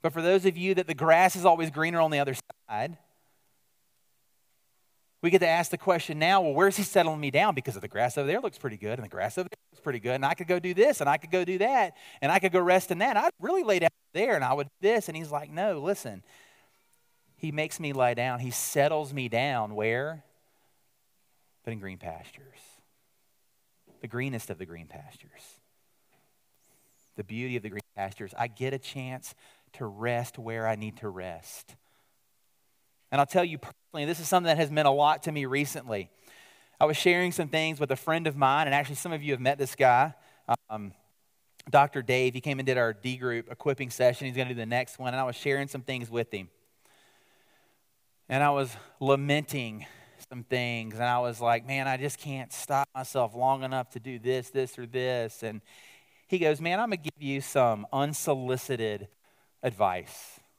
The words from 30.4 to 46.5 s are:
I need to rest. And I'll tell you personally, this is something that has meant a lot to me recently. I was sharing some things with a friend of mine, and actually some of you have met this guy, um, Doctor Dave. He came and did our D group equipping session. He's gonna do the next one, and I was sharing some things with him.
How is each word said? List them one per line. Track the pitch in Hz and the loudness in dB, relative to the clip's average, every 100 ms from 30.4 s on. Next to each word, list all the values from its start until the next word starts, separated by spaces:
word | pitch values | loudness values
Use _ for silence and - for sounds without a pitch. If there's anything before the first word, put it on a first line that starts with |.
| 113 113 110 | -8 -4 -2
I | 107 | -2
need | 107 - | -6 -8
to | 107 | -10
rest. | 92 92 85 - - - - _ _ _ _ _ _ _ _ _ _ _ _ _ | -10 -12 -12 -16 -20 -20 -20 _ _ _ _ _ _ _ _ _ _ _ _ _
And | 135 | 0
I'll | 143 | 2
tell | 185 | 2
you | 175 151 | 0 -4
personally, | - - _ 160 147 | -14 -20 _ -6 -4
this | 170 | -4
is | 160 | 2
something | 180 175 | 2 4
that | 156 | 2
has | 151 | 2
meant | 151 147 | 4 4
a | |
lot | 139 147 156 | 6 4 4
to | 170 | -2
me | 151 | -4
recently. | 135 135 147 156 123 104 90 _ - - - _ _ _ | -2 -2 -2 -6 -6 -6 -6 _ -20 -20 -20 _ _ _
I | 151 | 2
was | 151 | 4
sharing | 185 175 180 | 4 4 2
some | 170 151 | -2 0
things | 160 160 147 | 0 0 -2
with | 143 | -2
a | 131 | -2
friend | - 165 160 | 0 0 0
of | 139 | 2
mine, | 135 143 151 | 4 4 4
and | |
actually | 139 139 | 0 0
some | 143 175 | -6 -6
of | 156 | -6
you | 147 | -4
have | 131 | 0
met | 127 139 | 0 0
this | 131 | -4
guy, | - 131 123 151 - _ _ - 117 _ | 4 6 6 4 -2 _ _ -4 -4 _
um, | 110 101 - _ _ _ _ _ _ - | -10 -10 -14 _ _ _ _ _ _ 4
Doctor | 147 143 139 | 4 4 0
Dave. | 120 127 127 | 0 2 2
He | 127 | 0
came | 147 135 | -4 -2
and | 131 | 0
did | 127 | 2
our | 117 | 2
D | 110 127 127 | 0 -6 -4
group | 127 117 113 | -4 -4 -8
equipping | 117 147 135 127 | -6 -4 -2 -6
session. | - 123 123 135 | 2 2 2 -6
He's | 127 | -4
gonna | 127 | -4
do | |
the | 120 | -4
next | 110 123 127 - | -2 -2 -2 -6
one, | 127 | -4
and | 127 | -2
I | |
was | 131 120 | -4 -4
sharing | 143 139 139 | -2 -2 -2
some | 139 | -8
things | 127 127 113 | -6 -8 -4
with | 117 113 | -4 -4
him. | 101 92 | -6 -10